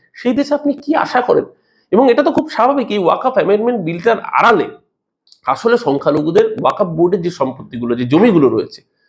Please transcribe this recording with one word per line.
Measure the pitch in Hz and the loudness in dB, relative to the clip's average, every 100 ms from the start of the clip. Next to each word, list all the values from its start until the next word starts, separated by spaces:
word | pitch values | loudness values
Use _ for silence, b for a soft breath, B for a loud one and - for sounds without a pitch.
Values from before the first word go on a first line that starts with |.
| b | b
সেই | - 240 | -8 -2
দেশে | 254 285 | -2 0
আপনি | 285 294 | -2 -2
কি | 285 - | -4 -2
আশা | 320 - 247 | -2 0 0
করেন? | 247 - - - _ _ _ | 0 0 -2 -10 _ _ _
এবং | 185 262 | 2 4
এটা | 233 | 4
তো | 294 | 2
খুব | 302 - | 0 -2
স্বাভাবিক, | - 247 285 226 | 0 0 0 -2
এই | 208 | -2
ওয়াকফ | 170 180 254 | 0 0 0
অ্যামেন্ডমেন্ট | 240 160 208 233 240 | 0 0 0 0 -2
বিলটার | 160 170 226 220 | -4 -4 -2 -2
আড়ালে | - - 233 202 120 - _ _ _ _ _ _ - | -2 0 2 2 0 -8 _ _ _ _ _ _ -6
আসলে | 131 233 233 | -2 0 0
সংখ্যালঘুদের | 202 139 151 147 151 180 220 | 0 -2 0 0 0 2 0
ওয়াকফ | - - - 185 | 0 -2 -2 -2
বোর্ডের | 160 175 196 | 0 0 0
যে | 170 | -4
সম্পত্তিগুলো, | - 135 131 110 120 120 | -4 -6 -6 -14 -8 -6
যে | 120 | -4
জমিগুলো | 123 151 240 175 135 | 0 2 4 4 2
রয়েছে, | 110 - - _ _ | 2 -4 -10 _ _